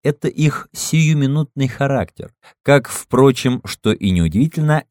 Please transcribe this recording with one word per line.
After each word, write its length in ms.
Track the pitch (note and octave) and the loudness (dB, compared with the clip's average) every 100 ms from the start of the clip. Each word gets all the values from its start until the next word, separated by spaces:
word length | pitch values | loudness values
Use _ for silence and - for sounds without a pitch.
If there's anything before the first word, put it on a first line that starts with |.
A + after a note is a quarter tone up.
это 240 | C#3+ D3 D3+ | -4 -4 -6
их 400 | - D#3 - - | 0 0 0 -12
сиюминутный 920 | - - D#3+ D#3 D3+ C3+ D3 D3+ - C3 | -12 -4 0 2 2 0 0 -4 -4 -6
характер, 680 | - C#3 C3+ F2+ _ - _ _ _ | -2 -2 -2 -4 _ -20 _ _ _
как, 260 | - C#3 - | 2 2 2
впрочем, 760 | - - A#2+ C3+ B2+ C3 B2 - | -12 -4 4 4 4 -2 -4 -6
что 260 | - A2 | -4 -2
и 200 | - G2 | 0 0
неудивительно, 720 | F2+ E2 F#2 D#3 E3 D3+ D3+ - | 2 2 2 0 0 0 0 0